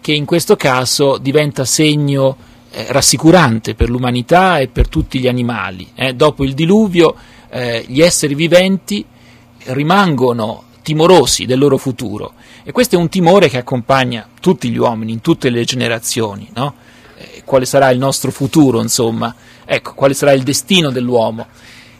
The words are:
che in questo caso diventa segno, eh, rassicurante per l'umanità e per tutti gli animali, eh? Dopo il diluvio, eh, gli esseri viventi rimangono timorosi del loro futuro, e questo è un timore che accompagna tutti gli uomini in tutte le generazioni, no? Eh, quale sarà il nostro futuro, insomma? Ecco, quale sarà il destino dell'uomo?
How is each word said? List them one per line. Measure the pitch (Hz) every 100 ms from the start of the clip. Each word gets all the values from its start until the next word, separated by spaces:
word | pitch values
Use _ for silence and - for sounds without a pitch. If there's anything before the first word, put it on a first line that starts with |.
che | -
in | 151 143
questo | 170 - 208
caso | 143 127 127 - 139 131
diventa | 135 143 151 - 131
segno, | - 156 147 143 139 135 135 - - _
eh, | - -
rassicurante | 139 120 123 160 180 147 113 - 110
per | 117
l'umanità | 123 127 123 120 170 190 170
e | 131
per | - 123
tutti | 160 - 139
gli | 123
animali, | 123 120 117 95 92 - -
eh? | 131
Dopo | 127 151 -
il | 135
diluvio, | 135 160 208 214 175 160 - - - -
eh, | - 123 117 -
gli | 127
esseri | 165 - 147 143
viventi | 165 170 190 190 - 208 - _ - - _ _ -
rimangono | 127 147 190 190 139 123 120 107 107 - _
timorosi | - 151 165 180 127 - 101
del | 127
loro | 143 135
futuro, | - 120 113 104 - _ - -
e | -
questo | - 247 180
è |
un | 170
timore | 190 165 196 165
che | 123
accompagna | 123 127 113 135 127 120 104 _
tutti | - 185 123
gli | 117
uomini | 120 113 110
in | 113
tutte | 135 165 131
le | 120 117
generazioni, | 131 117 113 - - 110 101 101
no? | - 139 - _ - - -
Eh, | - -
quale | - 135 127
sarà | 139 139
il | 127
nostro | 135 131 131
futuro, | - 139 165 139 113
insomma? | 113 - 117 113 117 - - - -
Ecco, | 135 - -
quale | 139
sarà | 139 143
il | 139
destino | 127 139 - 190 156
dell'uomo? | 127 123 120 113 113 117 - - - - -